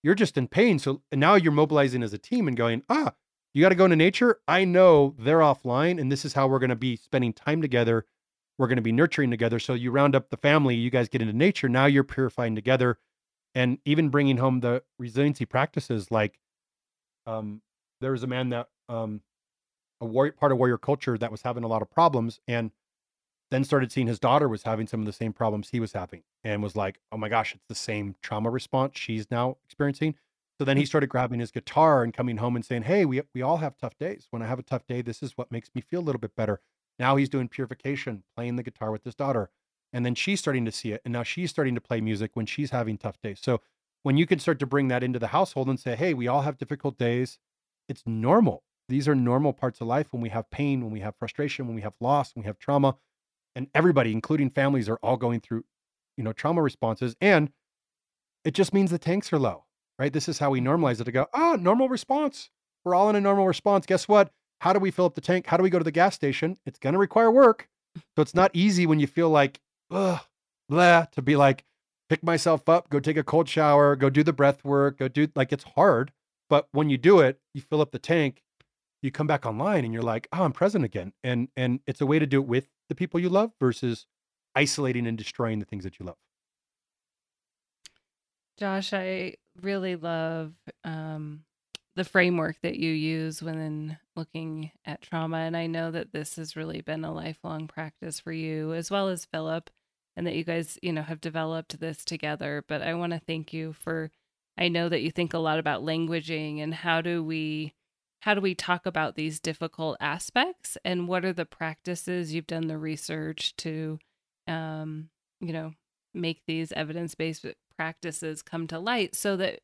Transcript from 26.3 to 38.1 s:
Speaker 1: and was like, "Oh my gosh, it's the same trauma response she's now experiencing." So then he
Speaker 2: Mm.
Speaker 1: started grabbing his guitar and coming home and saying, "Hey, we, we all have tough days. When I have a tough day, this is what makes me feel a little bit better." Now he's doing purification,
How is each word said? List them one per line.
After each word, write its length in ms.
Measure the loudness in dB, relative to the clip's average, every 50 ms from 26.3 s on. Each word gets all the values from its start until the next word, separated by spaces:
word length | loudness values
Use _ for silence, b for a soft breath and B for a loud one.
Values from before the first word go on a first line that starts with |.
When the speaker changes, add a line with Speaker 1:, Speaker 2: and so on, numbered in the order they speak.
| _ _ _
Speaker 1:
and 200 | -6 -4 -4 -4
was 120 | -6 -4
like, 260 | -4 -4 -4 -6 _ _ _
"Oh 60 | -10
my 120 | -8 -6 -2
gosh, 260 | -2 -2 -2 -2 -8
it's 100 | -14 _
the 80 | _ -12
same 400 | -12 -8 -6 -6 -6 -6 -8 -10 _
trauma 280 | -10 -8 -6 -4 -4 -4
response 480 | -4 -4 -6 -4 -2 -2 -2 -2 _
she's 340 | -10 -8 -6 -6 -6 -6 _
now 260 | -4 -2 -2 -2 -4 _ _
experiencing." 500 | _ -6 -2 -2 -2 -2 -2 -4 -4 -4 _ _ _ _ _ _ _ _ _
So 60 | 0
then 120 | 0 2
he 60 | 2 2
Speaker 2:
Mm. 40 |
Speaker 1:
started 200 | 2 2 0 0
grabbing 320 | 2 0 -2 -2 -2 -2 -6
his 120 | -6 -6
guitar 520 | _ -12 -12 -4 2 4 6 6 6 4 2
and 100 | 0 -2
coming 240 | -4 -4 -4 -2
home 180 | -2 -2 -2 -2
and 100 | -2 -4
saying, 180 | -4 -6 -4 0
"Hey, 220 | 0 2 2 2
we, 160 | 2 0 -2 -6 _ _
we 80 | -4
all 160 | 0 0 0
have 200 | 0 -2 -6 -6
tough 200 | _ -12 -12 _
days. 300 | _ -8 -8 -8 -10 _ _
When 100 | -10 -8
I 60 | -6
have 120 | -6 -6 -6
a 40 | -6
tough 220 | _ -6 -6 _
day, 140 | -6 -6 -6
this 220 | -6 -6 -8 -8 -10
is 140 | -12 _
what 140 | -10 -10 _
makes 200 | -8 -10 -10 -8 _
me 60 | -12
feel 200 | -10 _ -6 -6
a 20 | -4
little 120 | -4 -4 -4
bit 160 | -6 -8 _
better." 260 | -4 -2 -2 -2 -4 _ _ _ _ _ _ _ _
Now 160 | 0 2 2
he's 140 | 2 2 0
doing 180 | -2 -4 -4 -4
purification, 760 | -6 -8 -8 -8 -10 _ _ -6 -6 -6 -6 -8